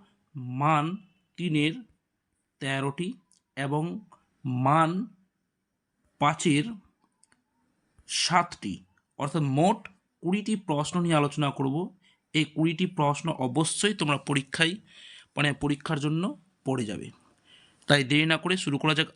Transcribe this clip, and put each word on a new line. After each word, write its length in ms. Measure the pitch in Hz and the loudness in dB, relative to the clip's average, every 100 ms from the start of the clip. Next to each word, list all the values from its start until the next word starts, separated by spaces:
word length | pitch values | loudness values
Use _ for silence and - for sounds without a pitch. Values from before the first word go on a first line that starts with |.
| _ _ _ 139 | _ _ _ -12
মান 600 | 123 127 147 151 156 202 - _ _ - | -8 0 2 2 0 -4 -12 _ _ -6
তিনের 360 | 175 151 151 254 226 _ _ _ _ _ _ _ | -2 0 0 -2 -12 _ _ _ _ _ _ _
তেরোটি 520 | 135 135 139 151 180 - _ _ _ - | -6 -4 -4 -4 -8 -8 _ _ _ -8
এবং 440 | 139 151 170 202 - - _ _ | -4 -2 -2 -6 -12 -20 _ _
মান 640 | 135 123 131 156 160 185 247 - _ _ _ _ _ _ _ _ _ _ | -6 0 4 4 4 0 -6 -12 _ _ _ _ _ _ _ _ _ _
পাঁচের 460 | 143 156 170 143 226 208 - _ _ _ _ _ _ _ _ _ _ _ - | 0 2 2 2 0 -8 -18 _ _ _ _ _ _ _ _ _ _ _ -8
সাতটি, 760 | - - 175 165 - 104 85 - _ _ - | -4 2 2 0 -6 -10 -10 -14 _ _ -8
অর্থাৎ 240 | 143 165 | -4 0
মোট 460 | 139 135 180 220 - - _ _ | 0 4 2 2 -6 -20 _ _
কুড়িটি 360 | 170 208 208 214 | -2 -2 -2 -4
প্রশ্ন 440 | - 147 151 180 | -2 -2 -2 -2
নিয়ে 140 | 170 | 2
আলোচনা 360 | 151 143 151 143 | 2 2 0 -2
করব। 440 | - 135 151 196 - _ _ _ | 0 -2 -2 -4 -10 _ _ _
এই 120 | 156 | -2
কুড়িটি 420 | 151 156 160 165 185 | -2 0 0 2 -2
প্রশ্ন 460 | 185 143 143 165 | 2 0 0 -4
অবশ্যই 600 | 143 127 135 160 - 202 | -2 -2 0 0 0 -2
তোমরা 220 | 208 151 139 | 0 0 0
পরীক্ষায়, 580 | - 139 135 - 165 202 - - - - - - | 0 -2 -2 -2 -2 -2 -12 -20 -20 -20 -10 0
মানে 160 | 143 | 0
পরীক্ষার 480 | - 143 147 - 156 | 0 0 -2 -2 -2
জন্য 360 | 147 160 202 294 _ _ | 0 0 -2 -6 _ _
পড়ে 200 | 135 131 | -4 -2
যাবে। 260 | 104 90 - - _ _ _ - _ _ - | -4 -6 -12 -16 _ _ _ -20 _ _ 2
তাই 180 | 143 | 4
দেরি 220 | 127 147 160 | 4 2 4
না 100 | 160 | 0
করে 200 | 175 185 | 0 -2
শুরু 220 | 151 139 | 0 0
করা 160 | 156 | 2
যাক 140 | 156 151 | 2 -2